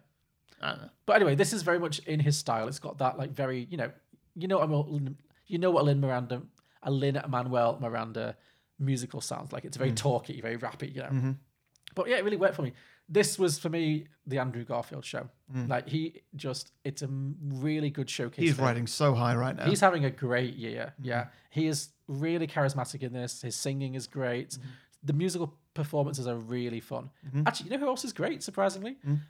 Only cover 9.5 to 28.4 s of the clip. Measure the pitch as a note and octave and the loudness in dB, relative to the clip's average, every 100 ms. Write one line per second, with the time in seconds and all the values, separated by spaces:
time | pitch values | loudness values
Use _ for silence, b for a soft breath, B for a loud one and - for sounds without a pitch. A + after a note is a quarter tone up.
9.5 | B2+ - C3+ B2+ A2 C#3+ A#2+ - B2 A2+ | -10 -8 -2 0 2 2 0 -2 -8 -6
10.5 | A#2 A#2 - C#3+ C3+ C3 C3+ C3 C#3 _ | -6 -6 -8 -10 -8 -4 -2 0 -4 _
11.5 | _ _ _ - - G3+ B3 G3+ G3 F#3+ | _ _ _ -10 -4 0 2 2 4 2
12.5 | - B2+ - b b b F#3 G3+ - F3+ | 2 -4 -6 b b b 4 4 4 2
13.5 | D3 E3+ E3+ D#3 D3+ - _ - C3 B2+ | 2 0 0 2 0 -2 _ -4 -2 -2
14.5 | A#2+ A2+ A#2+ - C3 - B2 B2 _ - | -4 -4 -4 -4 -8 -8 -8 -8 _ -8
15.5 | C3 A#2+ B2 - D#3 E3 - _ C#3 C3+ | -4 0 0 0 -2 -2 -8 _ -8 -6
16.5 | B2+ - _ C#3 C#3+ C#3 C3+ C#3 E3 C#3+ | -6 -10 _ -8 -6 -6 -4 -4 -4 -6
17.5 | C3 D3+ D#3 D3 D3 B2+ - A#2+ - E3 | -2 0 0 0 -2 -4 -4 -4 2 2
18.5 | C#3 C3 A#2+ A#2 - D3 A#2+ A#2+ A#2+ B2+ | 4 4 2 0 2 4 4 4 4 0
19.5 | - - G3+ G3 E3+ C3+ C#3 B2+ B2 B2+ | 0 2 6 6 6 0 0 0 2 0
20.5 | A#2 A2+ A#2 A2+ - B2 A#2+ A#2+ b b | -4 -6 -6 -8 -8 -4 -2 -4 b b
21.5 | D3+ D#3+ D3 - _ - C#3 D#3+ E3+ D#3 | 0 0 0 -6 _ -10 -4 0 0 0
22.5 | D#3 C#3 C#3 B2 C#3 B2+ B2 B2 - B2 | 0 0 0 -4 -6 -6 -6 -6 -6 -8
23.5 | - C#3 C#3 C3+ C3 A#2 C#3+ B2+ B2 - | -4 -4 -4 -4 -6 -8 -4 -2 -2 -6
24.5 | B2+ B2+ B B _ C#3+ D3 F#3 F3 D#3 | -10 -14 B B _ -2 2 2 0 -4
25.5 | - _ - D3 D3 C#3+ C#3 B2 A#2 A2+ | -8 _ -6 -2 0 0 -2 -4 -4 -4
26.5 | B2 A#2+ A#2 - B2 C3 _ D3 C#3 D#3 | -4 -2 -4 -6 -8 -10 _ -4 0 2
27.5 | - D#3 C4 C#4+ A#3+ B3+ - E4 D4+ | 0 -4 -4 -2 -2 -4 -4 -4 -4